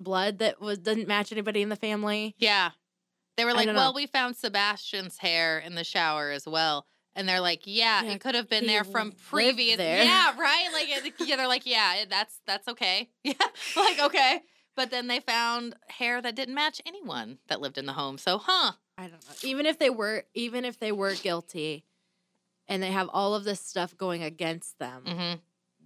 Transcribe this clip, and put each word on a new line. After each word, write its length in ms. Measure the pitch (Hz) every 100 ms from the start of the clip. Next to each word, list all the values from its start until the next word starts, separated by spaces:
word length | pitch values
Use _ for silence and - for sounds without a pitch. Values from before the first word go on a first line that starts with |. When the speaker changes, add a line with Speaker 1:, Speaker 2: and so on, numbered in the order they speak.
Speaker 1:
blood 380 | 185 185 202 196
that 220 | 220 -
was, 180 | 208 202
didn't 300 | 214 220 202
match 240 | 208 208
anybody 280 | 220 208 208
in 60 | 208
the 80 | 208
family. 580 | 220 214 208 208 214 -
Speaker 2:
Yeah. 320 | 226 202 175 - _ _ _ _ _ -
They 80 |
were 60 | 233
Speaker 1:
I 40 |
Speaker 2:
like, 120 | 240 226
Speaker 1:
don't 80 |
Speaker 2:
"Well, 160 | 214 269
Speaker 1:
know. 40 | 269
Speaker 2:
we 100 | 285
found 300 | 269 247 240
Sebastian's 840 | 220 202 208 202 - 202 185 -
hair 400 | 180 165 165 160
in 160 | 165
the 80 | 170
shower 460 | 170 185 165 151 147
as 160 | 143 156
well." 400 | 160 160 143 - _ _ 190
And 120 | 190
they're 120 | 185
like, 220 | 180 170
"Yeah, 380 | 196 220 226 202
Speaker 1:
Yeah, 80 | 220
Speaker 2:
it 80 | 202
could 140 | 262 240
have 120 | 214
been 140 | 220
Speaker 1:
he 60 | 226
Speaker 2:
there 160 | 214
from 240 | 196 226 214
Speaker 1:
lived 180 | - -
Speaker 2:
previous." 480 | 202 240 240 233 220
Speaker 1:
there. 280 | 165 180
Speaker 2:
Yeah, 300 | 262 370 330 240
right? 300 | 294 330 359
Like, 160 | 320 302
it, 260 | 277 269 - 311
yeah, 80 | 262
they're 120 | 254
like, 180 | 254 254
"Yeah, 300 | 226 196 190
it, 140 | 196
that's, 300 | 196 220 - -
that's 220 | 202 -
okay." 400 | - 190 196 233 _
<laughs> 80 |
Yeah, 80 | 277 - - - - 427
like, 220 | 392 302
okay. 420 | 294 392 262 349 - _ _ -
But 140 | 247
then 160 | 247 247
they 100 | 240
found 540 | - 233 233 240 240 - -
hair 320 | - 240 247
that 120 | 240 226
didn't 180 | 247
match 260 | 277 302 - 330
anyone 520 | 392 254 127 110 131 _
that 120 | 104
lived 160 | 139 139
in 80 | 139
the 60 |
home. 260 | 139 139 135
So, 200 | 185 202
huh. 340 | - 370 247 - _ -
Speaker 1:
I 40 | 185
don't 40 |
know. 220 | 165 - -
Even 240 | 262 269 302
if 120 | 320
they 100 | 277
were, 340 | 226 208 214 -
even 300 | - 233 247
if 140 | 247 233
they 100 | 214
were 220 | 208 196
guilty 680 | 190 190 170 170 170 156 151 - _ _ _ _ _ _ _ -
and 120 | 196
they 80 | 185
have 160 | 190 180
all 220 | 196 202
of 80 | 208
this 160 | 202 196
stuff 360 | - 190 180 -
going 260 | 185 170
against 560 | 156 165 165 165 - -
them, 240 | 127 127 175
Speaker 2:
Mm-hmm. 280 | 175 175 170 - _ _ _